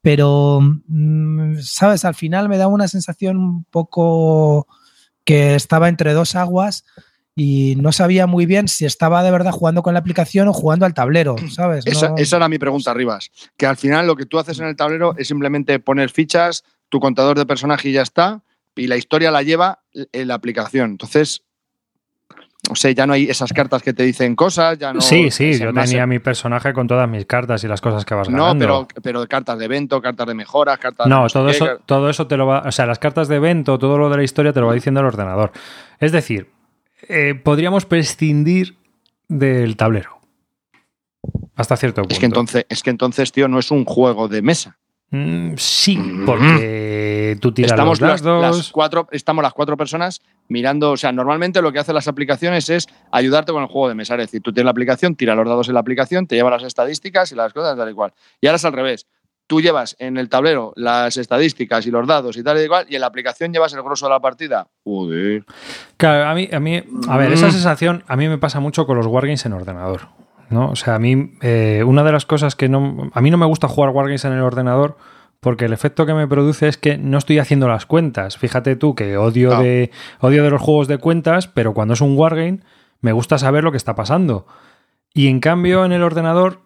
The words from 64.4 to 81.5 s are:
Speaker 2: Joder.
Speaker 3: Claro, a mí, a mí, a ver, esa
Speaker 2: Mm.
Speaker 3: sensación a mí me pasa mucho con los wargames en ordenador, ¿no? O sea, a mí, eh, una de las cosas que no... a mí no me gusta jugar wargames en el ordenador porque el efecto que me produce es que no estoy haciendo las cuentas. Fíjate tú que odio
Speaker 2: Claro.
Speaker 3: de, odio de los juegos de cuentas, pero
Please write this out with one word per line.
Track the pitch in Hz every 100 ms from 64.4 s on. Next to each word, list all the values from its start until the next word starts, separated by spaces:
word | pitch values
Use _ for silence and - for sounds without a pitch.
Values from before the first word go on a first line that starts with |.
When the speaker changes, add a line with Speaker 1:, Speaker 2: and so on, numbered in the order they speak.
| 160 117 90 _
Speaker 2:
Joder. | - 98 90 82 98 104 104 - - - - _
Speaker 3:
Claro, | 160 147 147
a |
mí, | 160 190
a | 160
mí, | 151 170 - - -
a | 131
ver, | 139
esa | 160 170
Speaker 2:
Mm. |
Speaker 3:
sensación | 180 175 151 165 175 -
a | 131
mí | 156
me | 156
pasa | 156 143
mucho | 143 147 139
con | 123
los | 113
wargames | 123 139 147 -
en |
ordenador, | 98 92 90 92 92 - _ _ _ _
¿no? | 113 135
O | -
sea, | -
a | 110
mí, | 117 131 139 -
eh, | 123 117 110 107
una | 117 139
de | 151
las | 151
cosas | - 151 143
que | - 135
no... | 135 139 - -
a | -
mí | 131
no | 170
me | 165
gusta | 160 139
jugar | - 139
wargames | 135 139 143
en | 139
el | 131
ordenador | 127 123 127 127 147 151 - - _ _
porque | 127 117 117
el |
efecto | 110 147 - 160
que |
me | 156 147
produce | 139 143 147 151
es | 143
que | 147 147
no | 139 139
estoy | 139 151
haciendo | 135 143 127
las | 113 -
cuentas. | 156 160 110 95 -
Fíjate | 120 127 123
tú | 131 151 135
que | 101 98
odio | 113 117 123
Speaker 2:
Claro. | 117
Speaker 3:
de, | 123 123 120 - - -
odio | 127 147
de | 147
los | 143
juegos | - 151 135
de | 143
cuentas, | 160 170 160 170
pero | 185